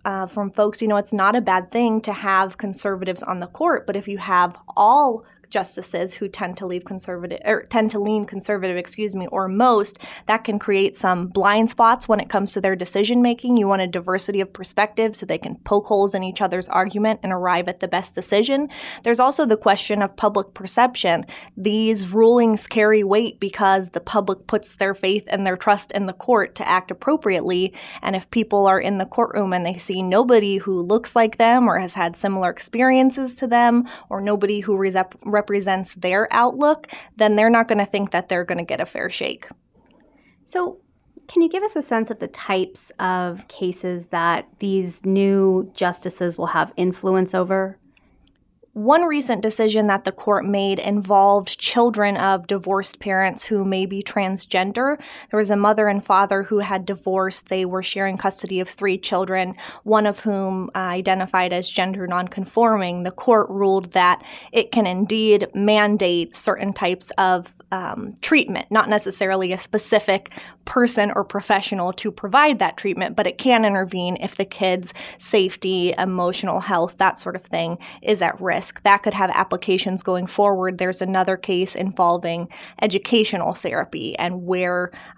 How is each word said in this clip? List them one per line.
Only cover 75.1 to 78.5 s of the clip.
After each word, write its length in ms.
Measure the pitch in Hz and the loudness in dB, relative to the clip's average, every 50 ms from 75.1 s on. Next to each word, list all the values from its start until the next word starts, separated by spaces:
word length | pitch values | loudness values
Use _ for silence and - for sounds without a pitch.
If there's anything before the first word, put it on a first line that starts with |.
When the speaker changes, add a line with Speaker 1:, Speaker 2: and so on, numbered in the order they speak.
| - | -14
Speaker 1:
safety, 760 | - - - - 208 185 185 - - - 185 190 185 175 180 - | -12 -8 0 0 2 2 0 -2 -6 -4 -2 -2 0 0 0 0
emotional 640 | - 185 185 185 180 175 175 175 - - 185 175 185 | 0 -2 -2 -2 -2 -2 -2 -2 -2 -4 -2 -2 -4
health, 360 | 170 190 190 170 170 170 - | -2 -2 0 0 0 -2 0
that 200 | - 190 185 - | 0 0 0 0
sort 180 | - - 214 - | -2 -8 -8 -8
of 80 | 180 _ | -10 _
thing 340 | - - 170 170 165 170 175 - - - - | -6 -4 -4 -4 -4 -6 -10 -12 -18 -18 -8
is 200 | - - 214 185 | 0 0 0 2
at 180 | 180 165 - - | 2 -2 -2 -2
risk. 420 | 185 180 | -4 -2